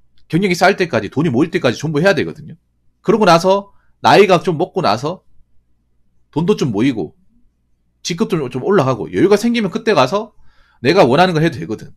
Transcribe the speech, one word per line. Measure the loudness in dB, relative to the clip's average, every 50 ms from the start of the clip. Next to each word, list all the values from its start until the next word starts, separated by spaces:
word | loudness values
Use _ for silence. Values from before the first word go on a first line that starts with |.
| _ _ _ -20 -10 -4
경력이 | -2 -2 0 0 0
쌓일 | 0 2 0 2 0
때까지, | -2 -2 -2 -4 -4 -4
돈이 | -4 -4 -2 0
모일 | 0 0 0 -2
때까지 | -2 -2 -2 -2 -4 -4
존버해야 | -6 -6 -2 0 0 0 0
되거든요. | 0 -2 -6 -8 -14 -16 -20 -20 -20 _ _ _ _ _ _ _ _
그러고 | -2 0 0 2 4
나서 | 4 4 4 4 2 0 0 -2 -8 _ _ _ _ _ _
나이가 | 2 4 6 6 6 6 4 2
좀 | 2 0 -4 -2
먹고 | -4 -6 -4 -4
나서 | -2 -2 -2 -2 -4 -8 -10 -10 _ _ -20 -20 -20 _ _ _ _ _ _ _ _ _ _ _ _ _ _ _ _ _
돈도 | -6 -4 -2 0 0
좀 | 0 -2 -2
모이고 | -2 0 0 0 -2 -4 -6 -10 -12 _ _ _ _ _ _ _ _ _ _ _ _ _ _ _ _ _ -10
직급도 | -8 -4 -4 -4 -2 -4 -4 -6 -6
좀 | -8 -6 -4
올라가고 | 0 2 2 2 0 -2 -4 -6 -6
여유가 | -2 0 2 2 2
생기면 | 2 0 0 -2 -2 -2 -4
그때 | -4 -4 -2 0 2
가서 | 2 2 2 0 -4 -6 -8 _ -20 -20 -20 -20 _ _ _ _ _
내가 | 0 2 4 4 4
원하는 | 4 4 4 2 2 2
걸 | 0
해도 | 0 -2 -2 -4
되거든. | -8 -10 -10 -10 -12 -14 -20